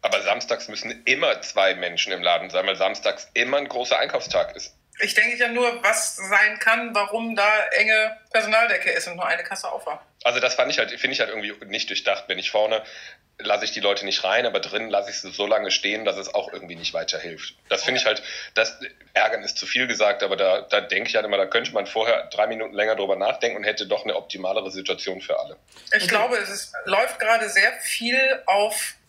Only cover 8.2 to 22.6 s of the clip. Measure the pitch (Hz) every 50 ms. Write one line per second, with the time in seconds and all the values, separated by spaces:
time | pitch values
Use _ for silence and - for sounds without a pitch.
8.2 | _ _ - 226 214 214 214 220 233 226 190 180 - 185 165 - - 175 175 175
9.2 | 180 - 170 170 175 - 196 185 - - - - - - 123 - - _ _ _
10.2 | - 120 120 123 - - - - 131 - - - 113 107 117 117 - 131 127 -
11.2 | 117 107 110 110 104 104 104 - 101 98 98 110 - - 98 - - 104 98 -
12.2 | - - 92 87 95 - - 107 107 110 110 110 - - - - - - - _
13.2 | _ _ _ _ - 107 104 101 113 110 - 117 98 101 98 98 101 98 92 -
14.2 | - 92 101 117 123 117 104 98 95 - - 110 113 110 101 101 101 - - -
15.2 | - 95 - - 101 101 110 104 104 95 - - - 101 104 107 110 104 92 95
16.2 | 95 - - 104 - - - 90 95 87 87 82 85 - - 82 82 - - 80
17.2 | 82 85 82 78 - - - _ _ - 104 - - - 127 123 - 113 107 110
18.2 | - - - - - - _ - 113 - - - 127 - - _ - _ _ -
19.2 | 107 110 117 110 104 - - - - - - 123 127 120 113 107 107 104 101 -
20.2 | 104 95 95 95 98 92 92 101 - - - 104 101 - 98 95 113 - - 113
21.2 | 107 107 101 98 95 92 - 117 117 110 - 107 98 - - 110 110 117 113 -
22.2 | - - - 104 104 110 113 110